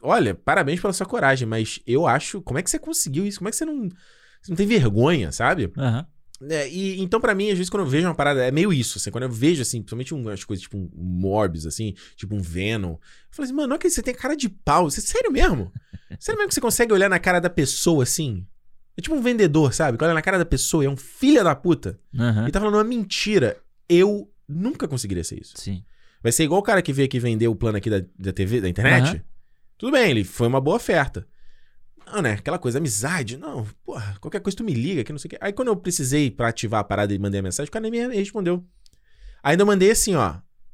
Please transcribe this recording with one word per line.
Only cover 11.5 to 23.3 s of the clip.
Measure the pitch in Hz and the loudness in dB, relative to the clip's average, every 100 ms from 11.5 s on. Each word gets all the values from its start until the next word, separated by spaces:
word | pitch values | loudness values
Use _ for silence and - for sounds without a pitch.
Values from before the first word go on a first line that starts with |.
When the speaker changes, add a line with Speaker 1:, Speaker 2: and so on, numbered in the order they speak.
| 80 78 | -2 -8
Speaker 1:
assim, | - 110 92 - - | -6 -8 -8 -18 -16
tipo, | 98 104 | -8 -6
um | |
Venom, | 85 87 101 110 92 | -6 -4 -4 -4 -6
eu | 80 - - - | -10 -16 -20 -18
falo | - 262 | -10 -6
assim, | |
"Mano, | 277 269 | -4 -2
não | 294 | 0
é | |
que | 359 | 0
você | - | 0
tem | 233 | -4
cara | 247 262 302 | -6 -6 -4
de | 240 | -4
pau, | - - 156 165 | -4 2 4 4
você, | - | -2
sério | - 466 480 | -2 0 0
mesmo? | 269 359 - 90 - - | 4 4 4 -4 -12 -16
Speaker 2:
<laughs> | - - - | -20 -16 -10
Speaker 1:
Sério | - 440 | -6 -4
mesmo | 403 | -2
que | - | -2
você | |
consegue | 233 214 233 | -2 0 4
olhar | 196 196 | 4 4
na | 175 | 2
cara | 185 175 | 2 4
da | 175 | 2
pessoa, | - 135 - 170 156 | 2 0 0 2 2
assim?" | 120 - 147 95 95 - - - - - | 2 -2 -4 -6 -10 -18 -20 -20 -16 -12
É | |
tipo | 233 302 | -4 0
um | |
vendedor, | 240 233 180 151 139 | 0 4 4 6 4
sabe? | - 151 113 | 2 0 2
Que | |
olha | 160 | 0
na | 160 | 2
cara | 185 185 | 0 0
da | 165 | 0
pessoa | 135 - 165 | -2 0 0
e | 139 | 0
é | |
um | 135 | -2
filho | - - 262 294 | -10 0 4 6
da | 180 135 | 6 2
puta. | 175 147 95 - - 117 | 0 0 -2 -10 -8 -2
Speaker 2:
Aham. | 120 107 120 | 0 2 0
Speaker 1:
E | |
tá | 185 | 0
falando | 214 208 | 2 2
uma | |
mentira. | 220 240 185 - 208 | 2 -2 -4 -4 2